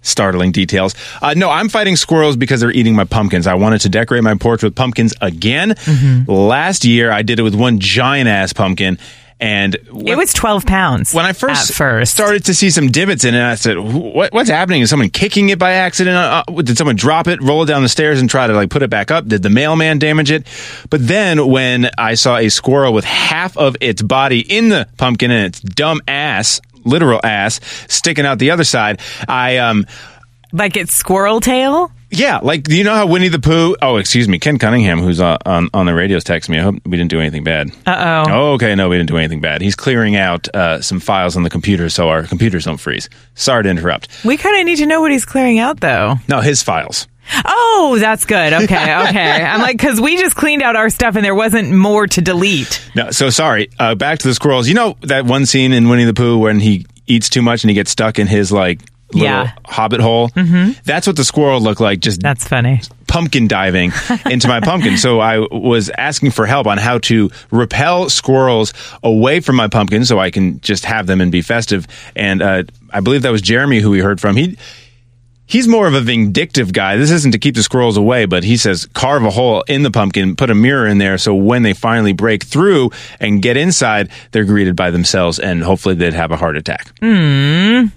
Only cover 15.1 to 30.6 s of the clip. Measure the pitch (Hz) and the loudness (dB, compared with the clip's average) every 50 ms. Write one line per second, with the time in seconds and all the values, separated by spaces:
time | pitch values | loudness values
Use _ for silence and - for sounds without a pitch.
15.1 | - - 190 214 - 208 202 196 196 170 185 185 185 190 185 180 - - 185 185 | 0 -2 -4 0 0 2 2 2 2 2 0 0 2 0 0 -2 -2 0 0 0
16.1 | 180 180 175 131 131 165 - - 175 151 160 117 120 - 165 147 117 98 95 135 | 2 0 0 0 0 -2 -2 -4 -4 -4 -2 0 0 0 2 0 0 2 2 2
17.1 | 156 165 165 170 175 - 135 135 147 156 165 147 151 143 135 123 - - 156 151 | 2 2 0 0 -2 0 0 0 2 2 2 2 2 2 2 0 0 0 2 2
18.1 | 151 135 127 113 - 131 127 117 107 104 101 90 - 147 135 113 110 104 98 - | 2 2 2 2 2 2 2 2 2 0 0 0 0 -2 0 0 0 -2 -2 -2
19.1 | 156 170 - 107 110 101 90 104 104 120 143 151 160 160 160 160 156 143 151 151 | -2 -2 0 0 -2 0 2 2 2 2 2 2 0 0 2 0 0 0 0 2
20.1 | 156 156 156 139 156 156 - - - - - - - - - - - 151 123 113 | 2 0 0 0 0 -2 -4 -8 -16 -16 -16 -16 -16 -18 -6 -4 -2 0 0 2
21.1 | 175 208 208 185 165 151 143 131 131 131 131 127 123 123 123 123 - - 117 110 | 2 2 2 2 0 2 2 2 2 2 2 0 0 0 0 -2 -2 -2 -2 -2
22.1 | 113 113 - 131 120 117 113 107 - - - 131 131 143 139 131 113 107 95 - | 0 0 2 2 2 2 2 0 0 0 0 0 2 2 2 2 2 0 -2 -2
23.1 | - - - - 160 160 180 185 - - 151 135 123 120 - 123 107 90 107 104 | -4 -2 -2 -2 -2 -4 -4 -6 -2 0 0 0 0 -2 -4 -4 -2 -2 -2 0
24.1 | - 131 135 139 127 117 - - 196 214 226 226 208 156 - - - - 131 127 | 0 2 2 2 0 0 0 0 -2 2 2 2 2 2 -2 -6 -6 -2 -2 -2
25.1 | 120 - 123 123 120 113 101 92 85 - - 95 90 - 143 160 160 151 - - | 0 0 0 0 2 0 0 -2 -6 -8 -12 -10 -4 -2 -2 -2 -2 -4 -4 -6
26.1 | 139 143 147 151 117 95 110 - - - _ _ _ - - 120 135 170 170 135 | -6 -4 -4 -2 -4 -2 -2 -2 -4 -4 _ _ _ -8 -2 -2 0 2 2 2
27.1 | 117 107 - 113 107 101 98 110 - - - - - - - - - - - 170 | 2 2 0 -2 -2 0 -2 -2 -4 -6 -12 -16 -18 -18 -10 -6 -6 -4 -2 -2
28.1 | 160 147 143 139 135 104 131 143 170 175 156 - - 123 107 107 104 - - - | -2 0 0 -2 0 0 0 0 2 2 0 0 0 0 0 -2 -4 -6 -10 -16
29.1 | - - - - 131 127 123 127 127 127 123 117 110 104 98 - - - - - | -14 -12 -8 -4 -2 -2 0 0 0 0 0 0 0 0 -2 -2 -8 -20 -20 -20
30.1 | - - - _ _ _ _ _ - 165 | -20 -20 -20 _ _ _ _ _ -6 -4